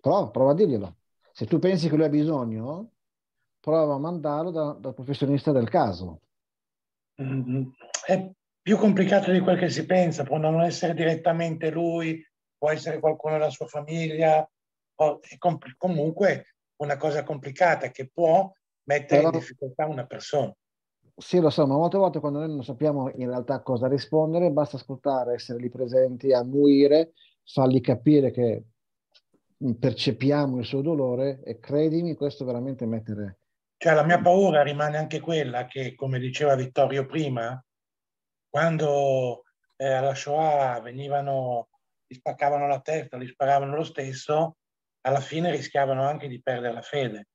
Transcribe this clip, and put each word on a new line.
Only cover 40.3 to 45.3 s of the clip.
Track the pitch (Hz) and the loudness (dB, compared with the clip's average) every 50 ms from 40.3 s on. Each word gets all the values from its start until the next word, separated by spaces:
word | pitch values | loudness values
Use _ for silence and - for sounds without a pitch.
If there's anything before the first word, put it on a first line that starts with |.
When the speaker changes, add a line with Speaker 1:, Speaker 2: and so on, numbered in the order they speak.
| 143 156 160 156 147 143 135 127 120 117 | 0 0 2 2 2 2 2 0 -2 -4
Speaker 2:
venivano, | 113 120 123 135 143 139 143 143 139 139 139 135 131 123 123 117 113 _ _ _ _ _ _ _ _ | -8 -12 -12 -12 -6 -4 -4 -2 -2 -2 -2 -2 -2 -2 -4 -4 -6 _ _ _ _ _ _ _ _
gli | _ 131 | _ -20
spaccavano | 127 _ 151 - - 147 143 147 143 143 | -10 _ -8 -4 0 0 0 2 0 0
la | 143 143 131 | 0 -2 -2
testa, | - - 156 160 139 - - | -2 -4 -4 -4 -6 -8 -12
gli | 123 127 | -12 -12
sparavano | 123 - _ 139 135 139 139 139 139 143 | -14 -6 _ 0 2 2 2 2 -2 -4
lo | 156 160 | -4 -6
stesso, | 160 - - 135 135 135 131 - - 151 156 165 165 - _ _ _ _ _ _ _ _ _ | -6 -8 -10 -10 -8 -10 -12 -4 -2 0 0 0 -2 -6 _ _ _ _ _ _ _ _ _
alla | _ 131 135 139 | _ -2 -2 -2
fine | 135 - | -2 -4